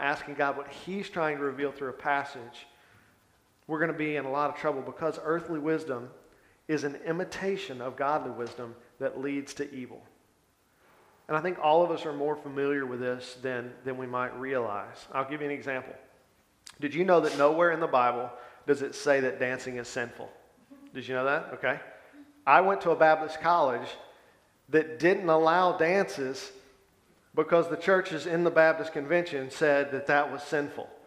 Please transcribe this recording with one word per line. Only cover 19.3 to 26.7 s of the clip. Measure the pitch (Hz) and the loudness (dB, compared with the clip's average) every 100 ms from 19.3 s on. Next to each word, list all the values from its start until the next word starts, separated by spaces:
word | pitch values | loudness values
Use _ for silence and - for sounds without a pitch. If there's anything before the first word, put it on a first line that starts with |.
| - | 0
dancing | 127 127 131 123 | -2 -2 -6 -8
is | 120 | -8
sinful? | 131 120 - 113 - _ _ _ - - | -6 -6 -8 -16 -18 _ _ _ -20 -14
Did | - 117 | -12 -4
you | |
know | 127 | -2
that? | 131 147 - | 0 0 -4
Okay. | 127 131 151 - - - - - _ - | -4 -2 -2 -6 -20 -20 -20 -20 _ 6
I | 147 | 6
went | 190 196 | 8 2
to | 175 | 2
a | 156 | 6
Baptist | 160 156 156 - | 6 6 2 -2
college | 165 170 143 120 127 - - - _ _ _ _ _ | 2 4 2 0 -6 -14 -18 -20 _ _ _ _ _
that | 147 156 156 | 0 2 2
didn't | 170 190 180 | 4 4 4
allow | 160 160 175 185 170 | 4 6 6 4 4
dances | 160 190 190 - 131 135 - - - | 2 2 0 -2 -6 -6 -12 -18 -20